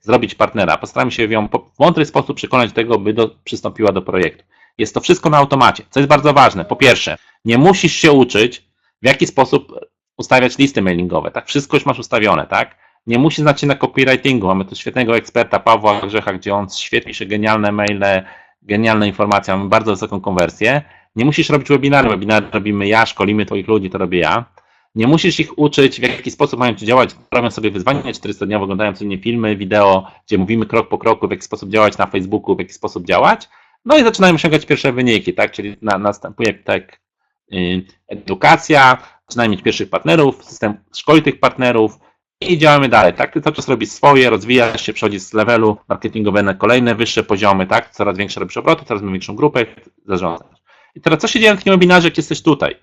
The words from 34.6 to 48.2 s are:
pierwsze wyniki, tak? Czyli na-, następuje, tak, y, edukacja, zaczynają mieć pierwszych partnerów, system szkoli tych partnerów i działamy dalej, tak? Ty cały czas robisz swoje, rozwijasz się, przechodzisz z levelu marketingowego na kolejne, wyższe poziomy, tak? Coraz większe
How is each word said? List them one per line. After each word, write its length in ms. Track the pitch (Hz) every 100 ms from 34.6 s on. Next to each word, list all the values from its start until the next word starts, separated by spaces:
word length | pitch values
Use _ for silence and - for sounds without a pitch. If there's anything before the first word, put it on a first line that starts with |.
| -
pierwsze 260 | 135 143
wyniki, 420 | 123 123 110 95
tak? 180 | - 107
Czyli 240 | - 101 101
na-, 160 | 110 98
następuje, 560 | 101 101 92 104 113
tak, 460 | 98 - 95 - _ _ _ _ _ _
y, 320 | 95 90 92 92 _ _
edukacja, 880 | 104 - 127 147 160 - 147 131 127 - _ _
zaczynają 220 | 117 113
mieć 120 | 98
pierwszych 280 | 113 104 107
partnerów, 540 | - 156 165 143 -
system 300 | - - 110 104 _ -
szkoli 260 | - 156
tych 180 | 151 -
partnerów 580 | 131 - 123 117 110 - _ _ _ _
i 180 | - 170
działamy 300 | 156 147 135
dalej, 240 | 113 90
tak? 200 | 87 -
Ty 80 | 160
cały 160 | 151 147
czas 120 | -
robisz 200 | 120 101
swoje, 420 | - 143 139 127
rozwijasz 560 | 110 107 123 117 110 -
się, 60 |
przechodzisz 300 | 107 110 101
z 100 | -
levelu 440 | 110 107 117 110 104 _
marketingowego 580 | 98 110 110 104 98 101
na 80 |
kolejne, 400 | 95 104 123 120
wyższe 280 | 107 113 -
poziomy, 440 | - 101 104 98 95
tak? 240 | 110 -
Coraz 260 | - 104
większe 240 | 92